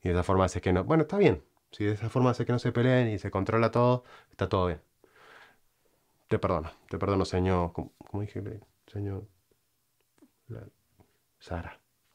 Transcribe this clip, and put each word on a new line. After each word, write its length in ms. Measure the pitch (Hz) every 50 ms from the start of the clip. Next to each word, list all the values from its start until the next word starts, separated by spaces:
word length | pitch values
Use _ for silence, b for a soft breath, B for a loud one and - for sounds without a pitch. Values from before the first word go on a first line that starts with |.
Y 80 | _ 92
de 40 | 87
esa 80 | 87 90
forma 220 | - 95 95 95
haces 160 | 92 - 95
que 120 | - 95 92
no, 100 | 92 95
bueno, 200 | 113 156 160 151
está 140 | 151 - 202
bien. 260 | 202 151 98 - - _ _ _ _ _ -
Si 120 | - 107
de 80 | 104 107
esa 160 | 104 - 113
forma 200 | - 127 123 127
haces 160 | 120 - 123
que 80 | - 120
no 60 | 120
se 120 | - 117
peleen 380 | 113 123 120 127 127 127 123 113
y 80 | 107 98
se 120 | - 101
controla 400 | - 95 95 - - 113 117 113
todo, 320 | - 120 120 123 123 123 B B B B B B
está 180 | _ - 98 92
todo 200 | 107 98 90 90
bien. 140 | 85 80 _ _ _ _ B B B B B B B B B B B B B _ _ _ _ _ _ _ _ _ _ _ _ _
Te 100 | 110 107
perdono, 320 | - 95 92 82 78 80 - _ _ -
te 80 | - 92
perdono, 260 | - 95 101 98 90
señor, 480 | - - 92 92 92 92 87 87 85 -
¿cómo, 200 | - - - _ _
cómo 240 | - - - 101
dije? 200 | 104 101 - 104 101 101 - 101 - _ _ _ _ -
Señor 400 | - 104 101 101 98 95 95 - _ _ _ _ _ _ _ _ _ _ _ _ _ _ _ _ _ _ 311 240 _ _ _ _
la, 160 | 113 107 107 101 _ _ _ _ _ _ - _ _ _ _ _ _ _
Sara, 400 | - - 90 85 85 87 - - _ _ _ _ _ _ _